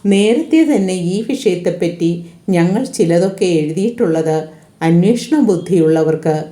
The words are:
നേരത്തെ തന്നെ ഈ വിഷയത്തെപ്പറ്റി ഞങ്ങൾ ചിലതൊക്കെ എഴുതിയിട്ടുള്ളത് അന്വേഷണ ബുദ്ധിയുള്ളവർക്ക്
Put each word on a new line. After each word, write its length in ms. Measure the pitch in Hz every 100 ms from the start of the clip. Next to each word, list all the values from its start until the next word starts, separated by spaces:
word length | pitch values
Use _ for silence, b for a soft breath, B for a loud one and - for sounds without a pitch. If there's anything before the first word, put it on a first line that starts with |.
| 202
നേരത്തെ 480 | 196 208 269 - 320 302
തന്നെ 260 | 233 190 185 170
ഈ 40 | 196 226
വിഷയത്തെപ്പറ്റി 840 | 269 202 175 175 170 175 170 170 170 B B - 175
ഞങ്ങൾ 280 | 175 208 262 -
ചിലതൊക്കെ 500 | 165 170 190 190 185 165
എഴുതിയിട്ടുള്ളത് 760 | 151 160 214 240 196 160 160 156 156 B B _ 165
അന്വേഷണ 460 | 170 190 240 - 311 220
ബുദ്ധിയുള്ളവർക്ക് 880 | 170 160 175 156 160 156 156 160 156 156